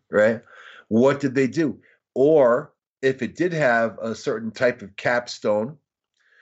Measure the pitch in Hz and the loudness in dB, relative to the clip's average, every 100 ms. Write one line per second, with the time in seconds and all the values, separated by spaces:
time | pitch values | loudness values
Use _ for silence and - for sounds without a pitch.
0 | _ 87 107 110 - - - - - 107 | _ 0 2 0 -8 -20 -20 -18 -2 2
1 | 131 143 143 123 131 147 151 - _ _ | 2 2 -2 0 -2 -2 -4 -6 _ _
2 | _ - 143 156 123 123 156 _ _ _ | _ 0 4 6 4 2 -2 _ _ _
3 | 135 135 113 - 180 160 135 117 113 101 | -2 -2 -6 -4 -4 0 2 2 0 -4
4 | 113 110 - 113 113 - 123 123 98 - | -10 -8 -6 -6 -8 -2 -2 -2 -10 -8
5 | 131 123 120 - 110 104 120 156 _ _ | -4 -2 -4 -6 -4 -2 -4 -10 _ _
6 | _ _ _ _ | _ _ _ _